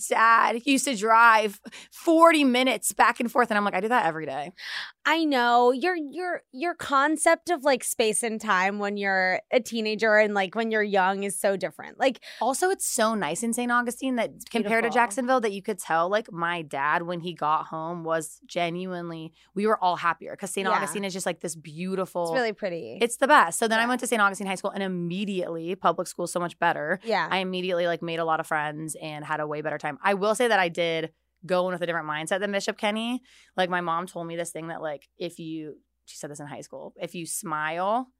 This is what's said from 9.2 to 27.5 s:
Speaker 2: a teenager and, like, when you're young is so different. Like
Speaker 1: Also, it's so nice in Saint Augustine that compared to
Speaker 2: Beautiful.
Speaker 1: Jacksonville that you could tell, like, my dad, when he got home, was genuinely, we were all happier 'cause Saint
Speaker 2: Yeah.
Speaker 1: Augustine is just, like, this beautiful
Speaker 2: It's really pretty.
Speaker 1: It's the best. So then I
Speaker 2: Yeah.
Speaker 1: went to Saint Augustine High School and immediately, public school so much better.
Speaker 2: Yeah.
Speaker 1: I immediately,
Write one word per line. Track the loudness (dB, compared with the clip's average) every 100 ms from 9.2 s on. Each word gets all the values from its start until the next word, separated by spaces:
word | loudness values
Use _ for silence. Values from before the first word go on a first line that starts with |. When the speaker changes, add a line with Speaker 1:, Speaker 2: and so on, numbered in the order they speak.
| 0 -2 0
Speaker 2:
a | -2
teenager | -2 -4 -4 0 4 4
and, | 4
like, | 2 -2 -2
when | -2
you're | 0
young | 2 2 2 0
is | -4 -2
so | 0 0
different. | -4 -8 -16 -2
Like | -2 -2 -12 -4
Speaker 1:
Also, | -2 0 0
it's | 0 -4
so | 0 0 2
nice | -2 -4
in | -4
Saint | -2 0
Augustine | 0 0 -4 -4 -2
that | -4 -6 -6
compared | -4 0 2
to | 2
Speaker 2:
Beautiful. |
Speaker 1:
Jacksonville | 2 0 0 0 2
that | 0
you | -4
could | -6 -6
tell, | -2 0 2
like, | 0 -2
my | -6 -4 -4
dad, | -6 -4 0 0
when | -2 -6
he | -8
got | -4 0 0 -2
home, | -8 -8 -6 -2
was | -2 -4 -14 -10
genuinely, | -4 -4 -4 -6 -8 -10 -12 -14 _ _ -2
we | 0
were | 2
all | 2 0
happier | 0 -2 -6 -10
'cause | -8
Saint | -4 0
Speaker 2:
Yeah. | 0
Speaker 1:
Augustine | 0 -4
is | -6
just, | -4 -4
like, | -4
this | -6 -10
beautiful | -14 -10 -6 -4 -4 -2
Speaker 2:
It's | -2 0
really | -2
pretty. | -2 -6 -6 -10 -4
Speaker 1:
It's | -4 0
the | 6
best. | 6 6 2
So | 0
then | 2
I |
Speaker 2:
Yeah. | 0
Speaker 1:
went | 0
to | 0
Saint | 2
Augustine | 2 0 -6
High | -4
School | -4
and | -4
immediately, | -4 -2 -4 -4 -4 -4 -4 -6 -6 -2
public | 0 0 -2
school | -4 -4
so | -4
much | -4 0
better. | 0 0 -2 -4
Speaker 2:
Yeah. | -2 2 4
Speaker 1:
I | 4
immediately, | 2